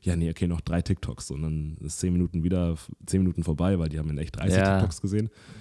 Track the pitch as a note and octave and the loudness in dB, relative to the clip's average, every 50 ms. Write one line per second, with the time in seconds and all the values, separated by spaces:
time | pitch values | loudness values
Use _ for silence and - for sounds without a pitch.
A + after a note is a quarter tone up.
0 | - F#2 F2 E2+ E2 E2 E2 - F#2+ E2+ E2+ D#2 - - D#2+ F2 - - F#2 - | -2 0 0 2 2 0 0 0 0 0 0 -2 -2 -2 0 0 0 0 0 -2
1 | - - A#1+ - - - C2+ C#2+ D#2 D#2 D#2 D#2 D2+ D#2 D#2 - - D2 - - | -2 -6 -8 -8 -8 -8 -6 -4 -4 -2 -2 -2 -4 -6 -8 -8 -10 -10 -6 -2
2 | - F#2 F2+ F2+ F2+ E2+ - E2+ D#2+ F2 F#2+ F2+ F2 E2+ E2 D#2 - - - - | 0 2 2 2 2 2 0 0 0 0 2 2 2 0 0 -4 -6 -12 -18 -16
3 | - - - F#2+ F#2 F2+ E2 - D#2 E2 D#2 D2 E2+ F#2+ G2 F2 E2 D#2 D2+ D#2 | -6 0 2 2 2 2 2 0 0 0 0 2 2 2 2 2 0 0 -2 -2
4 | D2+ D#2 D2 C#2+ D#2+ - - - - G2+ F2+ F#2+ F#2+ G2 G2 F#2+ F#2 F2+ - - | -2 -2 -2 -4 -4 -6 -4 -2 2 4 4 6 6 6 4 4 2 0 0 -2
5 | - G2 G2+ G#2+ A2+ A2+ - - - - - - | -4 -2 0 0 -2 -2 -6 -12 -20 -20 -20 -18